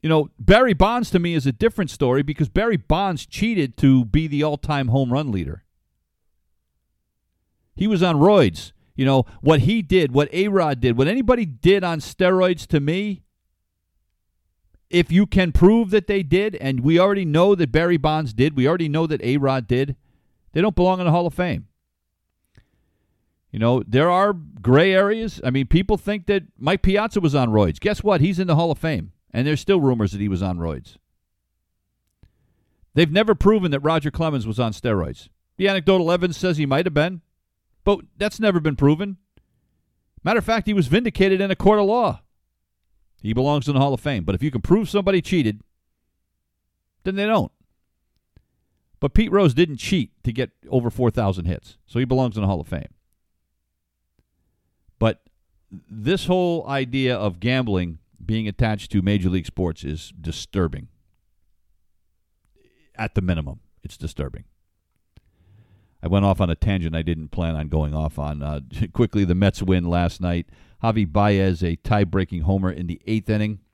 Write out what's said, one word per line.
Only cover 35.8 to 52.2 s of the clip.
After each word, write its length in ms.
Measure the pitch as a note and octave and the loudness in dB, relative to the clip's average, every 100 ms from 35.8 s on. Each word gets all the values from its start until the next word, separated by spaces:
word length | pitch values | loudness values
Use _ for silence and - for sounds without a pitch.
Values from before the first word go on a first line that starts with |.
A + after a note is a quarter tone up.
| D#3 F#3+ E3 | 2 2 2
evidence 260 | F3 F3+ D#3+ | 0 -2 -2
says 200 | F#3 D#3 | -4 -2
he 100 | D3 | 0
might 180 | C3+ | 0
have 100 | F3 | 0
been, 260 | D3 E3 F3+ _ _ _ _ _ _ | 0 -2 -4 _ _ _ _ _ _
but 160 | - G3+ - _ | -2 -2 -4 _
that's 200 | G#3 - | -8 -2
never 200 | A3 F3+ | 0 0
been 160 | D#3 C3+ | -2 2
proven. 400 | C#3 D#3 G3+ F#3 _ _ _ _ _ _ _ _ _ - | 2 2 -4 -10 _ _ _ _ _ _ _ _ _ -8
Matter 180 | - A3 | -2 -2
of 40 | |
fact, 220 | - A3+ G#3+ | 0 -2 0
he 80 | |
was 140 | G3+ C3 | 0 2
vindicated 520 | F3 A#3+ - F#3+ F#3 | 2 0 0 0 2
in 100 | G3 | -2
a 60 | F#3+ | 2
court 220 | F#3+ G#3+ | 4 4
of 80 | G3 | 2
law. 340 | A#3 G#3 - _ _ _ _ _ _ _ _ _ _ | 2 0 -4 _ _ _ _ _ _ _ _ _ _
He 100 | G#2+ | -4
belongs 340 | A2+ D3 D3 B2+ | -2 0 0 0
in 60 | |
the 80 | C#3 | 0
Hall 140 | C#3 | 0
of 60 | C3 | -2
Fame. 240 | D3 C#3+ | -4 -6
But 100 | E2 | -4
if 80 | F#2 | -4
you 80 | D3+ | -4
can 100 | C3 | -6
prove 300 | - G3 G3+ | 0 0 2
somebody 320 | G3+ F#3+ F#3+ | -2 0 -2
cheated, 400 | - F3+ A#2 G#2 _ _ _ _ _ _ _ _ _ _ _ _ _ _ | 0 -2 -2 -4 _ _ _ _ _ _ _ _ _ _ _ _ _ _
then 120 | - G3 | -8 -4
they 80 | |
don't. 260 | G#3 A3 G#2+ _ _ _ _ _ _ _ _ _ _ _ _ _ _ _ | 0 0 -2 _ _ _ _ _ _ _ _ _ _ _ _ _ _ _
But 140 | C#3+ | 0
Pete 180 | - A3+ | 0 2
Rose 220 | G3 F#3 | 4 2
didn't 240 | A#2+ E3+ C3+ | 2 0 -2
cheat 340 | - F#3+ A#2 _ | -4 -2 -2 _
to 100 | - | -8
get 180 | A#2+ B2 _ - | -6 -8 _ -4
over 220 | B2+ A#2+ | -2 -2
four 200 | - B2 | -2 -2
thousand 360 | - G2+ F#2 E2 | 0 -2 -2 -6
hits, 320 | E2+ - _ _ | -8 -12 _ _
so 120 | A#2 | -6
he 60 | |
belongs 320 | B2+ C3 | -2 -2